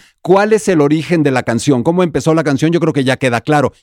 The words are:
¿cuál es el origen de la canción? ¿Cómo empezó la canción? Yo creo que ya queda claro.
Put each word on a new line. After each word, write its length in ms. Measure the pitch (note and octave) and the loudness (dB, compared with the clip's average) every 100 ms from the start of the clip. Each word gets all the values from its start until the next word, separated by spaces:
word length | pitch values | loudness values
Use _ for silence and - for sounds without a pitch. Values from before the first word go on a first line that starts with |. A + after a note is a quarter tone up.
| - _ | -18 _
¿cuál 300 | - G3 G#3+ | 0 2 2
es 160 | G#3+ G#3 | 0 0
el 140 | F3 | 0
origen 420 | C#3+ D#3 D3 F3 | 2 0 0 0
de 80 | C#3+ | 0
la 120 | C3 | 0
canción? 380 | A#2+ A#2 C#3+ B2+ | -2 -2 0 0
¿Cómo 220 | C#3 F3 | 0 0
empezó 300 | F3+ F#3+ D#3+ | -2 -2 0
la 100 | D#3+ | 0
canción? 280 | D#3 C3+ D#3+ | 0 0 0
Yo 100 | E3+ | 0
creo 120 | D#3+ | 0
que 120 | D3 C3 | 0 -2
ya 100 | B2+ | -2
queda 240 | C3 A#2 | -2 -2
claro. 320 | - D3+ B2 - | -2 0 0 -4